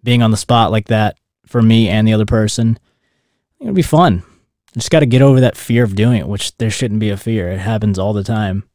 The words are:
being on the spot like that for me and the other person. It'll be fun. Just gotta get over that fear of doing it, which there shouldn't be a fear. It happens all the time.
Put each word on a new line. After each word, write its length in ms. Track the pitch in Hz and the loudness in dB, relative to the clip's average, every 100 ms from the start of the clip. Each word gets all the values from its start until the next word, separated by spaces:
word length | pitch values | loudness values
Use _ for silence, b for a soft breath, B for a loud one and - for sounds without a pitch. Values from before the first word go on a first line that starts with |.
being 180 | 123 120 | 0 2
on 80 | 113 | 2
the 60 | 107 | 0
spot 340 | - 117 104 | 0 2 2
like 180 | 107 104 | 0 -2
that 300 | 110 107 - _ _ _ | -2 -2 -4 _ _ _
for 160 | 123 | 0
me 260 | 113 113 110 | 4 4 2
and 180 | 107 110 | 0 2
the 60 | |
other 140 | 110 107 | 0 0
person. 520 | 117 107 - 113 117 _ _ _ _ _ _ _ _ | 0 -2 -2 -2 -2 _ _ _ _ _ _ _ _
It'll 140 | 247 | -4
be 80 | 190 | -2
fun. 400 | 160 156 175 90 - b b _ _ | 0 2 2 0 -6 b b _ _
Just 160 | - - | -10 0
gotta 160 | 160 143 | 2 2
get 160 | 123 | 4
over 180 | 139 131 | 4 4
that 160 | 127 - | 2 -2
fear 280 | - 117 | -4 0
of 100 | 117 | 0
doing 240 | 98 110 117 | 0 0 0
it, 100 | 67 | -2
which 280 | 101 - _ | -8 -8 _
there 120 | 110 | -6
shouldn't 300 | - 127 107 | -4 -4 -2
be 100 | 107 | -4
a 60 | 101 | -6
fear. 320 | - 110 87 | -4 -4 -4
It 80 | 95 | -6
happens 400 | 95 110 104 92 | -4 -2 -2 -2
all 140 | 98 | -2
the 120 | 104 | -4
time. 400 | 101 110 104 95 - | -4 -4 -4 -6 -8